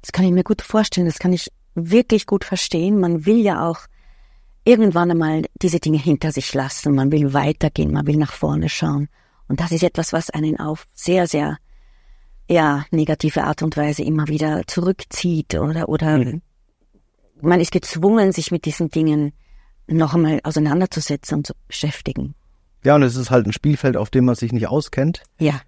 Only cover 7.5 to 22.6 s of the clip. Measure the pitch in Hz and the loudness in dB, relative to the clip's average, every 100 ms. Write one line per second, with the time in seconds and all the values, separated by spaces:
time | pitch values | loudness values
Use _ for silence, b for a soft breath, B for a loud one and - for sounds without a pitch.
7.5 | 151 151 - 151 147 147 151 151 - 156 | 0 -2 0 -2 0 0 0 0 -2 -2
8.5 | 147 160 - 160 143 147 _ _ _ - | -2 -2 -2 -2 -2 -6 _ _ _ -8
9.5 | 139 170 165 175 - 160 160 - 151 156 | -4 -2 0 0 -2 -4 -4 -4 -4 -4
10.5 | 151 156 156 - - - 185 175 151 151 | -4 -6 -8 -12 -10 -2 0 0 -2 -4
11.5 | 147 _ - _ _ _ - - - - | -6 _ -20 _ _ _ -20 -20 -20 0
12.5 | 175 156 143 143 165 156 156 156 156 147 | 2 2 0 -2 0 0 0 0 0 -2
13.5 | 151 160 151 147 147 - 156 151 151 156 | -2 -4 -2 -2 -2 -2 -2 0 -2 -2
14.5 | 156 - - 175 190 - - 180 160 - | -2 -4 -2 -2 -2 -6 -6 -2 -2 -2
15.5 | 78 147 160 - 156 160 151 120 156 _ | -2 -2 -4 -2 -2 2 0 0 -6 _
16.5 | _ _ _ _ _ _ _ _ _ 151 | _ _ _ _ _ _ _ _ _ 2
17.5 | 175 160 - - 165 185 226 196 170 156 | 2 2 -2 -4 0 2 4 2 0 -4
18.5 | 170 - 147 165 165 160 151 147 - _ | -4 -4 -4 -4 0 0 0 -2 -6 _
19.5 | - _ _ - 160 160 165 156 156 - | -20 _ _ -4 0 2 2 2 0 -2
20.5 | 156 151 151 185 - - 143 - 147 147 | 0 0 2 0 -2 -6 -6 -4 -6 -4
21.5 | - - - - - - 131 135 147 _ | -12 -14 -6 -6 -6 -8 -8 -10 -12 _
22.5 | _ | _